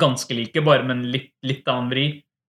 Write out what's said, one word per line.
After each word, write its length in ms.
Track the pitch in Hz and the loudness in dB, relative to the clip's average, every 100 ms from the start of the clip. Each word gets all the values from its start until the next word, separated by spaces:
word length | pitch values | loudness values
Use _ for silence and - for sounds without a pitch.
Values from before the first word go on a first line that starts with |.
| 151 | 2
ganske 320 | 127 - 120 | 2 -4 -6
like, 260 | 113 160 | -4 0
bare 220 | 151 135 127 | 4 4 2
med 100 | 123 | -2
en 40 | 123 127 | -2 -4
litt, 160 | - _ | -6 _
litt 220 | 131 135 - | -6 -4 -2
annen 220 | 127 123 | -2 -2
vri, 140 | 127 147 147 _ _ | -2 -2 -4 _ _